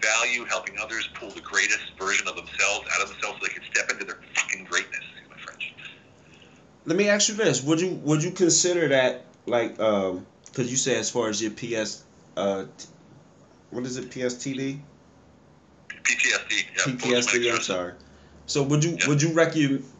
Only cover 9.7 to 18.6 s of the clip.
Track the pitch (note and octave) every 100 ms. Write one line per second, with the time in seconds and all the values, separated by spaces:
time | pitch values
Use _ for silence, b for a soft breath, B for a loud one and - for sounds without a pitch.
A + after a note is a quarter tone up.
9.7 | - A2 G2+ F#2+ F2+ - - - - A#2+
10.7 | B2 C3+ A2+ G#2+ B2 A2 G#2 A2 G2+ A2+
11.7 | A2 G#2+ - - - - - G2 G2 F2+
12.7 | - - - - - - - - - -
13.7 | A2+ B2+ B2+ - C3 B2 B2 C#3 C3 C3+
14.7 | C#3+ - - - - - - - - -
15.7 | - - - - A#2+ B2 G#2 - G#2 -
16.7 | - C3+ B2 B2+ B2 A2+ F#2 F#2 F2+ -
17.7 | F#2 F2+ - B B B B - D3